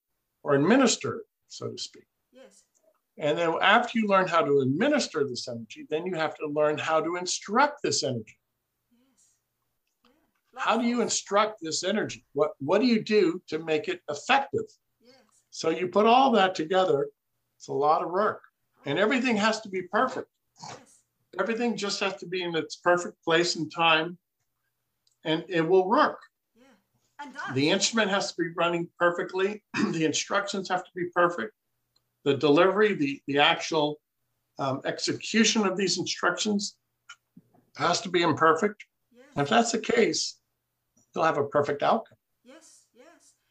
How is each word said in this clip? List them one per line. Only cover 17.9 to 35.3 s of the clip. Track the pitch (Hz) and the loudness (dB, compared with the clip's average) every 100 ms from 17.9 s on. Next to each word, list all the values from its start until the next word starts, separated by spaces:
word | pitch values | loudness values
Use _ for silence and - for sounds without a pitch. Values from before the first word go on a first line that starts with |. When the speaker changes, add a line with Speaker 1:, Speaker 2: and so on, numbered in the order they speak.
| 170 | 2
Speaker 1:
of | 170 | 0
work. | 180 208 - _ _ _ _ 143 | 0 -2 -2 _ _ _ _ -4
And | 156 | 0
everything | 220 262 254 214 | 2 2 0 0
has | 220 214 | 0 -2
to | 202 | -6
be | 190 | -8
perfect. | - 214 254 - - _ _ _ - | -4 -2 -2 -4 -12 _ _ _ -18
Speaker 2:
Yes. | - _ _ _ _ _ 180 | -18 _ _ _ _ _ -6
Speaker 1:
Everything | 196 226 240 202 | -4 -2 -4 -4
just | 202 - | -6 -4
has | 196 190 | -4 -6
to | 175 | -8
be | 185 | -6
in | 175 165 | -4 -4
its | 151 - | -6 -4
perfect | 175 175 202 - | 0 0 -2 -8
place | - 165 170 175 | 0 0 0 -4
and | 156 | -6
time, | 165 165 160 170 180 _ _ _ _ _ _ _ _ _ _ | 0 2 2 0 -8 _ _ _ _ _ _ _ _ _ _
and | 165 160 165 | -4 -4 -2
it | 175 | -2
will | 160 190 185 | 2 4 4
work. | 262 277 - - _ _ 226 | 4 2 -2 -16 _ _ _
Speaker 2:
Yeah. | 269 226 _ _ _ - | _ _ _ _ _ -18
And | 285 | -16
does. | 285 370 | -10 -6
Speaker 1:
The | 127 147 | 0 2
instrument | 190 - 226 202 | 2 0 0 0
has | 196 185 | 0 -4
to | - | -4
be | 165 170 | -4 -2
running | 170 175 170 - | 0 -2 -4 0
perfectly. | 175 175 180 185 196 214 _ - | 0 0 -4 -2 -2 -4 _ -2
<clears throat> | 196 | -2
The | 160 156 | 0 0
instructions | 143 - 202 196 196 185 | -2 -2 -4 -4 -6 -4
have | 185 | -6
to | - 180 | -6 -8
be | 175 | -4
perfect. | 175 175 123 110 _ _ _ _ _ _ _ | 0 0 0 -10 _ _ _ _ _ _ _
The | 147 127 | -2 2
delivery, | 147 147 190 190 214 175 | 4 6 4 4 2 0
the, | 139 139 - | -4 -6 -2
the | 139 | 2
actual, | 151 - - 160 147 151 _ _ _ _ _ - | 2 2 -2 0 -2 -4 _ _ _ _ _ -8
um, | 135 135 175 | -6 -4 -6
execution | - - - - | -6 -6 -6 -2